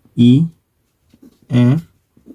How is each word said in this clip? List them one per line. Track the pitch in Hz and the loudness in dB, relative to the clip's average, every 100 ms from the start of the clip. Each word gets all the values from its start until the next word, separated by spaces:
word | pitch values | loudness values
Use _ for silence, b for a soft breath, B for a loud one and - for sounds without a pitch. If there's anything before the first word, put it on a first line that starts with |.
| _ - | _ -2
ই, | 120 131 165 - _ _ _ _ _ _ - _ - 123 | 2 2 -2 -10 _ _ _ _ _ _ -20 _ -8 -2
এফ, | 123 151 165 _ _ _ _ | 0 -2 -6 _ _ _ _